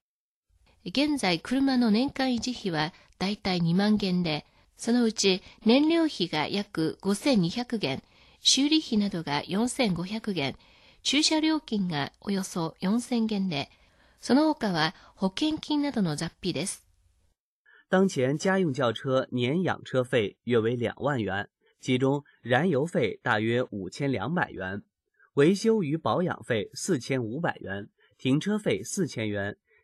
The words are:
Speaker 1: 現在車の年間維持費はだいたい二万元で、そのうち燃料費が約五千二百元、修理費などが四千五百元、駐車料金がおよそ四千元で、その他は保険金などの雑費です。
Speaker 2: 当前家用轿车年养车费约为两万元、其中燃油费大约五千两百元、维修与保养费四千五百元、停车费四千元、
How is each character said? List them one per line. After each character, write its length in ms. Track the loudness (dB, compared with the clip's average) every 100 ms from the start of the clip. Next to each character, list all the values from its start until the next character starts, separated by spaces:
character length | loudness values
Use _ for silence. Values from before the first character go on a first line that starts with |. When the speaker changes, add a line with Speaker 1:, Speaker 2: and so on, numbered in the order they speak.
| _ _ _ _ _ _ _ _ -4
Speaker 1:
現 340 | 0 0 0
在 220 | 0 0
車 360 | -2 0 2 4
の 140 | 4
年 180 | 2 0
間 180 | -2 -2
維 100 | -2
持 140 | -4
費 180 | -6 -4
は 220 | -2 -4 -6 _ -6
だ 80 | -6
い 80 | -4
た 200 | -4 0
い 40 |
二 140 | 2
万 240 | 2 2 2
元 260 | 0 0
で、 220 | -2 -4 -8 _ _ -8
そ 160 | 0
の 100 | 2
う 80 | 2
ち 300 | 2 2 2 -2 0 4
燃 240 | 6 6
料 160 | 4 2
費 240 | 0 -2
が 180 | -2 -2
約 500 | -4 -4 -2 -2 -2
五 120 | -2
千 280 | 0 2 4
二 80 | 2
百 280 | -2 -6 -4
元、 240 | -4 -6 -10 _ _ _
修 300 | 0 2 4
理 100 | 2
費 200 | 2 0
な 100 | 0
ど 140 | -2
が 200 | -2 -4 -2
四 200 | -2 -2
千 280 | 0 0 0
五 100 | -4
百 260 | -6 -4
元、 240 | -2 -4 -6 _ _ -20 _
駐 220 | -2 0
車 180 | 2 2
料 180 | 2 0
金 280 | -2 -2 -2
が 260 | -2 -4 -6
お 80 | -4
よ 140 | -4
そ 320 | -4 -4 -4 -4
四 220 | -2 -2
千 240 | 0 -2 0
元 240 | -2 -2
で、 200 | -2 -6 _ _ _ _ _
そ 140 | 2 4
の 120 | 4
他 240 | 2 0
は 220 | 2 0 -2 -16 -4
保 140 | -4
険 280 | 0 -2 -2
金 240 | -2 -2
な 100 | 0
ど 120 | 0
の 120 | -2 -2
雑 160 | -6 -6
費 140 | -4
で 140 | -4 -4
す。 180 | -8 _ _ _ _ _ _ _ _ _ -20 _
Speaker 2:
当 180 | 2 2
前 300 | 2 0 0
家 220 | 0 2
用 120 | 0
轿 220 | 0 -2
车 340 | -2 -2 0 0
年 320 | -2 0 0
养 200 | 0 -4
车 200 | -2 -2
费 340 | 0 0 0 -4
约 160 | 0 2
为 180 | 2 0
两 180 | -4 -2
万 180 | -2 -2
元、 300 | -2 -4 -6 _ _ _
其 160 | -2 2
中 260 | 2 0 -4 _
燃 280 | 0 2 4
油 160 | 2 0
费 340 | 0 0 -2
大 160 | 0 0
约 240 | 2 0 -2
五 180 | -6 -8
千 200 | -4 -2
两 240 | -2 -2
百 180 | -2 -4
元、 320 | -6 -8 -8 -12 _ _ _ _
维 220 | 2 4 4
修 260 | 2 2
与 140 | 0 -2
保 240 | 0 0
养 200 | 0 -4
费 260 | -2 -2 -2 -6
四 240 | -2 -2
千 220 | 0 -4
五 200 | -4 -4
百 160 | -4 -4
元、 320 | -8 -8 -10 _ _ _
停 200 | 0 0
车 180 | 0 -2
费 260 | -2 -2
四 240 | -4 -4 -4
千 200 | -4 -4
元、 300 | -4 -6 -8 _ _